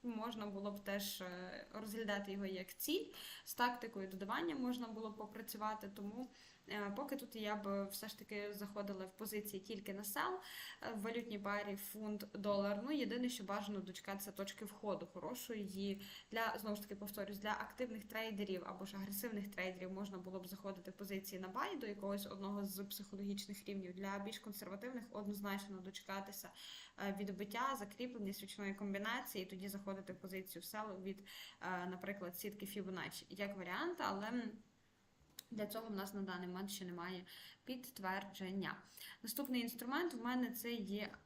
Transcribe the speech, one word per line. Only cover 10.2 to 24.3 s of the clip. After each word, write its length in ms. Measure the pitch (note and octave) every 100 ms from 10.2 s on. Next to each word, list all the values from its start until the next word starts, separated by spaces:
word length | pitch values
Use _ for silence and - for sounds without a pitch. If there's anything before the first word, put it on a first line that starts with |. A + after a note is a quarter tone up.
| F#4 F#4 - - - -
е, 120 | -
в 80 | A3+
валютній 380 | G#3+ A#3 A#3 G#3
парі 360 | G3+ G3+ G3+ G3+
фунт-долар. 1040 | - G#3+ G#3+ G#3 - G3+ G3+ G3+ G3+ G#3
Ну, 80 | B3+
єдине, 380 | D4+ A3 A#3+ B3
що 140 | -
бажано 360 | F#3+ G3+ G3+ G3+
дочекатися 520 | F3+ F3+ - G3 G3+
точки 340 | G3 G3+ - G#3
входу 420 | - G#3 F#3 E3+
хорошої. 880 | - A#3+ B3+ - A3 G3 F#3+ G3+ G3 - - -
Для, 260 | A3 A3+ G#3
знову 160 | G#3+ G#3
ж 60 |
таки, 140 | - G3
повторюсь, 440 | G3+ - G3 G3+
для 120 | G#3
активних 560 | G#3 - - B3 A3 G#3
трейдерів 560 | A3 A3+ G3+ G3+ F#3 -
або 200 | F#3 G3
ж 120 | G3
агресивних 540 | G3 G3+ A#3+ G#3 G3+
трейдерів 400 | - F#3 F#3 F#3
можна 260 | F#3+ G3+ F#3+
було 220 | F#3 F#3+
б 80 | F#3
заходити 440 | G3 G3 F#3 F3+
в 20 |
позиції 480 | F#3 G3 G3 G3 F#3+
на 60 | F#3
бай 300 | G#3+ G#4 F4
до 100 | A3+
якогось 380 | G3+ G3+ G3+ G3+
одного 400 | G3 G3 G3+ G3
з 180 | G3
психологічних 840 | G3+ - G3+ G3 G3+ G3+ G3+ G3+ -
рівнів. 280 | G3 F3+
Для 260 | F3+ G3 G3+
більш 200 | G3+